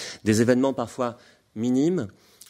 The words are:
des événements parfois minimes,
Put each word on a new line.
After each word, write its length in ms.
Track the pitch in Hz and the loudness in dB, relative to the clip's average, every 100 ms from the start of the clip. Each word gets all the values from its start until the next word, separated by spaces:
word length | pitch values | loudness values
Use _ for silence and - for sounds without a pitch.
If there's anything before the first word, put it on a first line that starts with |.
| - - | -12 -4
des 180 | 104 110 | 0 4
événements 320 | 117 127 135 | 4 4 2
parfois 440 | 131 113 - 120 107 - _ _ 107 | -2 -6 -6 -6 -8 -18 _ _ -6
minimes, 520 | 120 127 156 175 101 - _ _ | -2 2 2 0 -4 -12 _ _